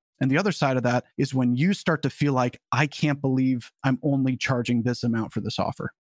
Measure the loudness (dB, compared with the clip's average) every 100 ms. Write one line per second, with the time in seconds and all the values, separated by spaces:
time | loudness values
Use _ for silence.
0 | _ _ 0 2 2 0 0 2 2 0
1 | -2 -4 -2 0 2 2 0 0 0 0
2 | -2 0 0 2 0 -2 _ 0 0 0
3 | -2 0 0 2 2 0 -6 -4 -2 0
4 | 0 0 0 -2 -2 -2 0 0 0 -2
5 | -2 -2 -2 -6 -4 -4 -4 -6 -10 -12